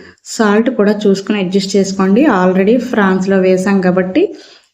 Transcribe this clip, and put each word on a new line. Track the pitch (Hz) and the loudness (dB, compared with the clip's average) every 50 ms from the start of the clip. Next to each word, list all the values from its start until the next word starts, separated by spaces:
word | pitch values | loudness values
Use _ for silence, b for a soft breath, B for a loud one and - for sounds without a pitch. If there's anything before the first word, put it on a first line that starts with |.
| B B B B B | B B B B B
సాల్ట్ | - - - 220 202 202 214 233 269 262 | -10 -4 -2 0 2 2 2 0 0 0
కూడా | - 202 202 208 | 0 0 0 0
చూసుకుని | 202 - 196 190 190 - - 208 208 | 0 0 0 0 0 -2 -4 -4 -4
అడ్జస్ట్ | 185 175 190 202 190 - - | -2 -2 -2 -2 -2 0 0
చేసుకోండి. | 196 190 190 190 190 190 190 196 240 320 302 | -2 0 -2 -2 -2 0 2 2 2 2 2
Already | 214 180 180 185 185 185 196 208 247 254 - | 2 2 2 2 2 2 2 2 0 0 -2
ఫ్రాన్స్లో | - 240 220 202 190 190 190 185 196 196 190 | -2 -2 0 0 0 0 0 0 0 0 2
వేసాం | 185 190 185 185 190 202 196 196 | 2 2 0 0 0 0 0 0
కాబట్టి | 180 180 175 180 185 185 185 302 392 - B B B B B B B B | 0 0 0 0 -2 -2 0 -2 -2 -2 B B B B B B B B